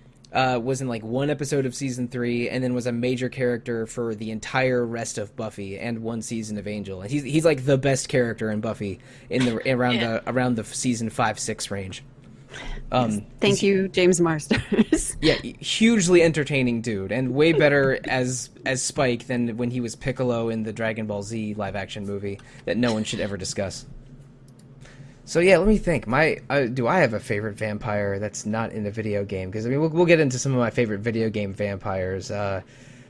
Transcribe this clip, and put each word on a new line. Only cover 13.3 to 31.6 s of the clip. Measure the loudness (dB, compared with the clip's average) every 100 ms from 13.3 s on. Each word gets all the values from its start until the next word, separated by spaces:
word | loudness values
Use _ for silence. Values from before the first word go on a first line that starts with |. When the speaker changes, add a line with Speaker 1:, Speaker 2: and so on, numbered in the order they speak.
| 0
Speaker 3:
Thank | 2 4
Speaker 1:
he's |
Speaker 3:
you, | 4 2 2
James | 4 4 6
Marsters. | 4 2 0 0 2 2 4 2 0 0
<laughs> |
Speaker 1:
Yeah, | 2 2 -2 -10
hugely | -4 4 4 6 6 8
entertaining | 6 4 0 2 2 2
dude, | 0 -2 0
and | 0 0
way | 4 6
better | 6 6 6 4 2
<laughs> |
as, | 0 0 0 -4 -8 -8 -4
as | -2
Spike | -2 0 2 0 -2
than | -2 -2 -2
when | -4
he | -2
was | -6 -6
Piccolo | -6 -2 0 0 0
in | -2
the | -4
Dragon | -2 -2 -2 -4
Ball | -4
Z | -4 -6 -4
live-action | -4 -4 -4 -8 -8 -6
movie | -6 -6 -8 -14 -10 -4
that | 0
no | 2
one | 0
should | -2 -4
ever | -4 -4
discuss. | -6 -4 -6 -6 -14 -18 -20 -20 -20 -20 -20 -20 -20 -20 -20 -20 -20 -20
So | -4 2
yeah, | 6 6
let | 6
me | 4
think. | 4 0 0
My, | 2 2 0 0
uh, | 0 0
do | 0 2
I | 4
have | 2
a | 0
favorite | -2 -4 -4 -4
vampire | -4 -4 -2 -2 0 -2
that's | -4 -6
not | -4 -2 -2
in | -4 -6
a |
video | -4 -2 -2
game? | -2 -4 -6
'Cause, | -6
I | -2
mean, | 0
we'll, | 0
we'll | 4 6
get | 6
into | 4 2
some | 0
of | 2
my | 2
favorite | 2 0 0
video | -2 0 0
game | -2 -4
vampires. | -4